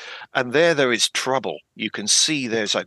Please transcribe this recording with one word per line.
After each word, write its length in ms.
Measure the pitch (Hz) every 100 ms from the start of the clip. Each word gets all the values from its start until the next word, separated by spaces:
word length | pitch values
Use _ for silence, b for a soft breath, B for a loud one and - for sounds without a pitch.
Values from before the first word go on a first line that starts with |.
| B B B
And 180 | 135 123
there, 220 | 131 170
there 180 | 147 131
is 160 | 110 -
trouble. 500 | - 131 131 101 76 _
You 160 | - 107
can 160 | - 104
see 400 | - - 151 120
there's 300 | 113 104
a 80 | 104